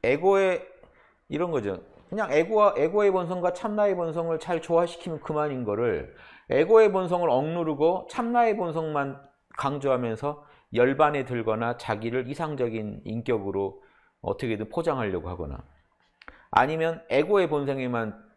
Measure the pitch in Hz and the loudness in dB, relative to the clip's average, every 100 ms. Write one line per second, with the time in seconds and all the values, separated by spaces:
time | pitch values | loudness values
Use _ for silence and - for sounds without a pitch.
0 | 113 147 185 196 190 175 - - - _ | 2 4 4 4 4 0 -6 -20 -20 _
1 | _ _ _ 147 175 147 101 90 - - | _ _ _ -4 -2 -2 -2 -6 -10 -20
2 | _ 202 190 147 185 214 208 - 156 202 | _ -6 0 2 2 4 4 4 0 4
3 | 202 185 170 180 175 175 214 208 208 180 | 2 2 -2 -2 -2 -2 -4 0 0 0
4 | 165 160 165 160 180 170 156 170 170 - | -2 -4 -4 -4 -2 -6 2 2 2 -4
5 | 180 156 - 151 151 131 110 104 120 85 | -10 -8 -4 -2 -2 -4 -4 0 0 -2
6 | 62 - - - - 131 165 220 214 190 | -6 -16 -20 -20 -2 2 6 8 8 4
7 | 180 175 170 127 151 170 160 139 160 185 | 0 0 2 2 0 -2 -4 2 2 2
8 | - - 233 240 233 208 175 160 156 151 | -6 -6 0 2 2 2 -2 -4 -2 -2
9 | 139 135 - _ _ - 139 143 139 127 | -4 -8 -18 _ _ -4 -4 -2 0 0
10 | 120 110 143 147 - - _ 113 127 139 | 0 -4 -6 -8 -16 -20 _ 2 4 6
11 | 147 147 123 123 110 110 117 117 - 107 | 2 2 -4 -4 -2 -2 -2 -4 -4 -4
12 | 113 127 123 139 160 143 120 110 107 101 | -2 -4 -4 -6 -6 -2 -4 -4 -8 -10
13 | - 113 120 113 98 95 98 - _ _ | -8 -6 -2 -2 -2 -4 -4 -8 _ _
14 | _ _ - 98 127 107 107 - 165 135 | _ _ -6 -4 -4 -4 -4 -4 -2 -2
15 | 107 90 85 87 76 64 - _ _ _ | -2 -4 -6 -8 -10 -10 -16 _ _ _
16 | _ _ - - _ - 131 160 165 165 | _ _ -20 -20 _ 2 2 0 -2 -4
17 | - 135 160 202 170 147 139 135 127 120 | -2 0 4 2 2 0 -2 -4 -2 -2
18 | 110 - - | -4 -8 -20